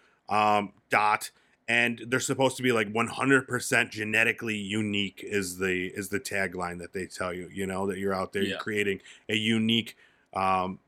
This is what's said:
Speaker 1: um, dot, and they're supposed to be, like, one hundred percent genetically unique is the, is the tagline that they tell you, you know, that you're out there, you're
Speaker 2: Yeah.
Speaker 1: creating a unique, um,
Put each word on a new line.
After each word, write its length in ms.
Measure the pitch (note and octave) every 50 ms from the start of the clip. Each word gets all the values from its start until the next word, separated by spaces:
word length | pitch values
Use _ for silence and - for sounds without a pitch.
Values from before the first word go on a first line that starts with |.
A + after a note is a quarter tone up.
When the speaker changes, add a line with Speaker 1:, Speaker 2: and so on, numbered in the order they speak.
| _ _ _ _ - -
Speaker 1:
um, 440 | G2 G#2+ G#2+ G#2+ G#2 G#2 G2+ - - _ _ -
dot, 400 | - G#2+ G#2+ G#2+ G#2+ - - - _ _ _ _ _ _ - -
and 340 | A#2 A#2+ A#2+ A#2+ A#2 A#2 -
they're 140 | B2 B2+ B2
supposed 360 | - - C3 C3 C3+ B2+ -
to 60 | -
be, 80 | B2 B2+
like, 180 | A#2 A2+ A2 G2+
one 160 | G#2 A2+ A2+ A2
hundred 400 | G#2 - B2 C3+ C#3 C3 - -
percent 420 | B2 A#2 - - B2+ A#2 B2 C3
genetically 640 | - G#2+ G#2+ G#2+ A2 A2+ A#2 A2+ G#2+ - A#2 A2+ G#2+
unique 640 | G#2 G2+ F#2+ G#2 A2 G#2+ G#2 G2+ G2+ G2+ F#2+ - - -
is 320 | - G#2 G2+ F#2+ F2+ F2+ F2+
the, 280 | F#2+ F#2+ F#2 F#2 F#2 F#2
is 220 | - G#2 G2 F2+
the 100 | G2+ G2
tagline 580 | - - G2+ G2 G2 F#2 F2+ F2+ F2+ F2 F2 F2
that 140 | E2+ -
they 140 | - G2 F2+
tell 260 | - - - F#2+ F2+
you, 160 | F2 F2+ F2 -
you 140 | - G2 G2
know, 200 | F#2+ F#2 F#2 G2
that 120 | G2+ F#2 F#2+
you're 160 | G2 G2 G2
out 180 | F#2 F#2 -
there, 100 | - G2+
you're 100 | G2 G2
Speaker 2:
Yeah. 60 | F#2+ F2+
Speaker 1:
creating 420 | - A2 G#2+ G#2 G2+ G2+ G2 F#2+ - - - - - -
a 60 | G#2+
unique, 640 | A2 G#2+ A2 A2+ A2 A2 A2+ A2+ A#2 G#2+ - - _ - _ _ _ _ _ -
um, 440 | G2 F#2+ F#2+ F#2+ F#2 F2+ F#2 F#2 - _